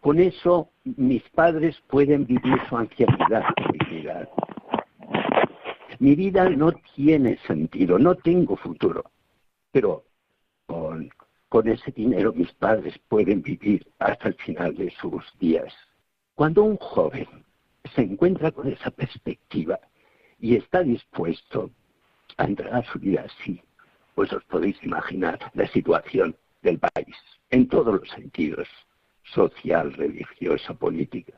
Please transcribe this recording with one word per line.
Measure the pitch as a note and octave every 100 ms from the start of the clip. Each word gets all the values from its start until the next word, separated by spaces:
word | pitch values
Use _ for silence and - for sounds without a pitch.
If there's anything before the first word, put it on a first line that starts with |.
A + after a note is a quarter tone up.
Con | C#3+ D#3
eso | F3+ - F3+ F3 D#3 _
mis | - A#3+ C3 B2 -
padres | - E3 D#3 D#3+ D3 _
pueden | C3+ C#3+ D3 C3+
vivir | B2 B2+ C3 -
su | A#2+
ancianidad | A2 - A#2+ C3 - A2 - -
con | -
dignidad. | - - E2 D2+ - - - - - - - - _ - - - - - - - - - -
Mi | C3+
vida | D3 F#3+ F#3+ F#3
no | C#3+ D#3 E3+ _
tiene | - C#3+ D#3 B2 - -
sentido, | D#2 D#2+ - F2+ F#2
no | D#3 F3+
tengo | E3 F3+ D#3+ F#2+
futuro, | - - - - - _ _ _ _ _ _
pero | C#3 G#2 E2 _ _ _ _ _ _ -
con, | E2 D#2+ E2 - _ _ _ _
con | A#2 A2
ese | A2+ -
dinero | - A2+ A2 G#2
mis | - E2+
padres | _ G2 A2 D2+ - _
pueden | G#2+ F#2 G2+
vivir | - - G#2 G2 - _
hasta | G2+ - -
el |
final | - - D#2+ F2
de | E2 F#2
sus | - F2 D#2 - _
días". | F2 D#2+ B1 - _ _ _ _ _
Cuando | - D3+ E3
un | G#3+ G#3
joven | - - D#2 - - - _ _ _ _ -
se | -
encuentra | G#2 G2 F3 F#3 D#3
con | - C3+
esa | - B2
perspectiva | - C#3+ - - - _ - D#2+ - _ _ _ _ _ _
y | A2+ A#2
está | - F#3
dispuesto | E3 A#2 _ - E2+ - _ - - _ _ _ _ _ _ -
a |
entregar | - G2+ - A#2+ A#2
su | -
vida | F#2+ F2 -
así, | - - F2+ _ _ _ _ _
pues | - -
os | -
podéis | _ E2+ F#2 -
imaginar | - D#2+ - F#2 F2 - -
la | - G2
situación | - - D#2+ - F#2+ F2 - _ _
del | - E2
país, | E2+ - - - _ _ _
en | B2+ B2+
todos | - A2+ G2
los | -
sentidos, | - D2 - D2+ - - - _ _ _ _
social, | - - F#2 - - E2 D2+
religiosa, | C#2+ D2 - - - F2 D#2 -
política. | - - E2 - - -